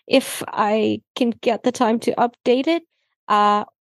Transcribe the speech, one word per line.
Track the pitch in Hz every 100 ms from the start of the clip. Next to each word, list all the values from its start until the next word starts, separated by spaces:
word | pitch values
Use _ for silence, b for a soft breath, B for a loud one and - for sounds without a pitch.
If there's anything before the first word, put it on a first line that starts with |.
| -
if | 180 - - -
I | - 214 220 214 214 _ -
can | 240
get | - - 220
the | 247
time | - 233 233
to | - -
update | 240 _ - 247 277
it. | 330 330 _ _ _ -
Uh, | 208 208 208 - _